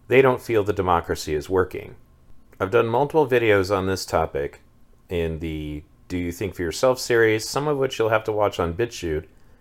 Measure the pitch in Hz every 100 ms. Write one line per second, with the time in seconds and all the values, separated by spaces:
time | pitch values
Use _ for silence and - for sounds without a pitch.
0 | - 123 135 123 - 110 98 95 92 85
1 | 82 82 - 76 76 92 95 - - -
2 | - _ - - - - 95 120 117 117
3 | 143 160 135 123 113 101 92 98 95 95
4 | - 87 80 71 71 - _ _ - -
5 | _ 87 82 80 82 78 76 73 - _
6 | _ 90 87 87 98 - 85 - 131 123
7 | - 120 113 110 - 139 147 139 131 -
8 | 110 110 - 104 101 - 85 85 78 -
9 | 85 78 - _ - -